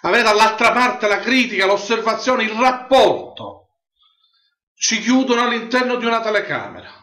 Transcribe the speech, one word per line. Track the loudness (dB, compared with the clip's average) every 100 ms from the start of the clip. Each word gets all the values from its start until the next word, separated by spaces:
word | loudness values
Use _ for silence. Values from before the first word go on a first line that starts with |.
Avere | 0 2
dall'altra | 2 4 4 4 0
parte | 2 0 0 -2
la | -2
critica, | 0 0 0 0
l'osservazione, | 0 0 0 -2 -2 -2 0 0
il | -2
rapporto. | 0 0 0 2 4 4 2 -8 -16 -16 -18 _ _ _ _ _ _ _ _ _ _ _
Ci | _ -4 -2
chiudono | 0 0 2 0
all'interno | 0 -2 -2 -2 -2 -2
di |
una | -2 -2
telecamera | 0 -2 -2 -8 -8 -16 -20 -20